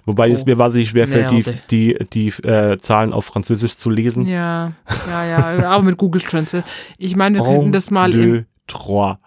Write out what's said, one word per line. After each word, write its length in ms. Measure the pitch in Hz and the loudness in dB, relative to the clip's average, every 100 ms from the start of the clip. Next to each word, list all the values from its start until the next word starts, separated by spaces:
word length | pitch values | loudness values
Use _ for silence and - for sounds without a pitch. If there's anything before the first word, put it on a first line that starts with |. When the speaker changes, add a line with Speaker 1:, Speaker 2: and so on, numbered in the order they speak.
| - | -4
Speaker 1:
Wobei 260 | 104 117 | 0 2
es 100 | 120 | 2
Speaker 2:
Oh. 40 | 131 | 2
Speaker 1:
mir 100 | 120 | 2
wahnsinnig 320 | 120 120 110 | 2 2 0
schwerfällt, 400 | 117 117 123 127 | 2 2 2 2
die, 140 | 117 | 2
Speaker 2:
Merde. 180 | 113 120 - | 0 -6 -2
Speaker 1:
die, 280 | 117 113 - - | 2 2 0 -4
die, 160 | 113 107 - - | -2 -4 -4 0
äh, 320 | 107 104 98 | 2 2 0
Zahlen 340 | - 110 110 | 0 2 2
auf 120 | - - | -2 -4
Französisch 500 | 104 98 110 117 - | -6 -2 -2 -2 -4
zu 160 | 120 | -2
lesen. 340 | 110 117 117 185 | 0 0 0 -2
Speaker 2:
Ja, 460 | 180 170 170 170 160 - - 180 | -2 -4 -4 -6 -10 -8 -8 -6
ja, 180 | 170 170 | -6 -2
ja, 420 | 165 165 180 175 | 0 0 0 0
aber 140 | 196 | 2
mit 140 | 190 175 | 2 2
Google 240 | 196 175 | 0 -2
Translate. 440 | - 165 156 180 165 - - - | -2 -4 -4 -6 -8 -14 -18 -12
Ich 180 | 185 180 | -6 0
meine, 220 | 196 202 | 2 2
wir 60 | 123 | 2
könnten 260 | 143 147 | 2 4
das 200 | 190 - | 0 0
mal 200 | 190 185 | 0 2
Speaker 1:
Un, 80 | 117 | 4
Speaker 2:
im 120 | 117 | 4
Speaker 1:
deux, 140 | 117 113 _ - | 2 -2 _ -16
trois. 520 | - - 101 101 95 | -14 -4 0 0 -4